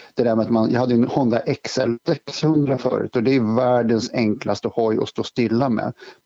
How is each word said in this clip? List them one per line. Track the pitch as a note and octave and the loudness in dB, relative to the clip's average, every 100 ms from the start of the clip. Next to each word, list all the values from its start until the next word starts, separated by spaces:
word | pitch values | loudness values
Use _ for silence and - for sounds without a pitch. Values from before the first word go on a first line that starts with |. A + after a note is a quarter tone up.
| - | -8
det | - | -2
där | A#2+ A2+ | 0 2
med | |
att | A2+ | 2
man, | A2+ A2+ | 2 2
jag | B2 | 2
hade | B2 | 2
en | A#2+ | 2
Honda | B2+ - B2 A#2 | 2 2 0 0
X | - C#3 - - | -2 -4 -6 -4
L | A#2+ A#2 - | -2 -2 -2
sexhundra | D#3 - - D#3 D3+ C#3 B2+ | -4 -6 -4 0 2 2 0
förut, | B2+ G#2+ G#2+ B2+ | -2 -2 -2 -2
och | |
det | A2+ | 2
är | C3+ A2 A2+ | 2 2 2
världens | B2+ B2 A2+ A2+ A#2+ | 2 2 2 0 0
enklaste | - A2 G#2 - G2+ A2 | -2 0 0 -2 -4 -4
hoj | - A2+ A2 | -2 0 0
att | - | -2
stå | - | -4
stilla | A2 - A2+ A#2 C#3 | -6 -2 0 2 0
med. | G#2 G2+ - - - | 0 -4 -8 -16 -10